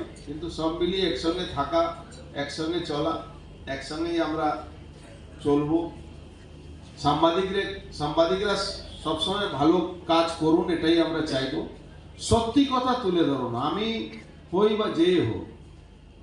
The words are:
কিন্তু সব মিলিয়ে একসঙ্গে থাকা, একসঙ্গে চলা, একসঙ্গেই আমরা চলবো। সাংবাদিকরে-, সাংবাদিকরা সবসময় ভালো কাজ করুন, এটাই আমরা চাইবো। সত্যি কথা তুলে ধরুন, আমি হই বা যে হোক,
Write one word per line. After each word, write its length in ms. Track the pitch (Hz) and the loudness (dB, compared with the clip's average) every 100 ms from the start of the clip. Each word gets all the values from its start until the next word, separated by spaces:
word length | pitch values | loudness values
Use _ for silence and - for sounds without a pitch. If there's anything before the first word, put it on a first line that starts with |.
| - - - | -10 -12 -12
কিন্তু 240 | 151 165 | -8 -8
সব 320 | - 160 170 | -4 -2 0
মিলিয়ে 280 | 180 190 175 | -2 0 0
একসঙ্গে 360 | - 165 185 175 139 | 0 -2 -2 -4 -4
থাকা, 400 | 143 165 175 - - - - | 0 2 0 -2 -14 -16 -14
একসঙ্গে 460 | - 143 - 160 175 151 | -8 -8 -4 -4 -4 -2
চলা, 380 | 147 156 - - - - - - | -2 -2 -2 -8 -16 -18 -16 -10
একসঙ্গেই 540 | - - 156 170 170 | -8 -8 -6 -2 0
আমরা 420 | 156 160 151 - - - - - - - - - | 0 0 -2 -2 -8 -16 -18 -18 -18 -18 -18 -4
চলবো। 480 | 147 143 147 165 170 - - - - - - - - - - - | 2 2 4 0 -2 -8 -16 -18 -18 -20 -20 -18 -18 -18 -18 -2
সাংবাদিকরে-, 960 | 143 151 165 175 190 196 185 - - | 0 4 4 4 0 -2 -2 -6 -12
সাংবাদিকরা 600 | - 151 160 170 190 208 185 - - - - | -6 -2 2 4 4 0 0 -2 -8 -12 -8
সবসময় 440 | 156 151 180 202 202 | -4 -2 -2 -2 -2
ভালো 480 | 139 160 180 165 - - | 2 4 4 2 -6 2
কাজ 240 | 165 165 - | 4 4 2
করুন, 300 | 156 175 180 | 4 4 4
এটাই 320 | 156 160 165 | 2 4 4
আমরা 200 | 156 160 143 | 4 0 0
চাইবো। 420 | 135 135 156 - - - - - - | 0 -2 -4 -6 -12 -18 -20 -20 -10
সত্যি 460 | - 226 226 285 269 | 2 2 4 4 4
কথা 300 | 247 254 240 | 2 2 0
তুলে 200 | 185 170 | 2 2
ধরুন, 320 | 143 131 117 120 | 2 2 -2 -2
আমি 540 | 151 185 226 226 - - - - - | -2 -2 -2 -4 -6 -12 -16 -20 -2
হই 220 | 180 214 208 | 4 4 6
বা 140 | 196 | 4
যে 360 | 147 180 175 110 | 6 6 6 4
হোক, 180 | 95 - - - - - - - - | 0 -6 -14 -20 -20 -20 -20 -20 -18